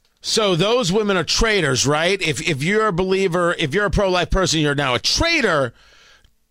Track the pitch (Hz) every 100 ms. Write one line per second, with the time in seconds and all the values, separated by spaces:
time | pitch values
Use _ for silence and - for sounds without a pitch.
0 | _ _ - 220 208 165 202 247 180 208
1 | 208 190 - - 226 202 147 123 131 151
2 | 170 196 160 139 165 135 156 214 220 170
3 | 190 190 190 180 170 175 156 180 202 214
4 | 196 180 165 190 165 156 147 143 135 120
5 | - - 330 330 214 156 123 - - -
6 | - - _ _ _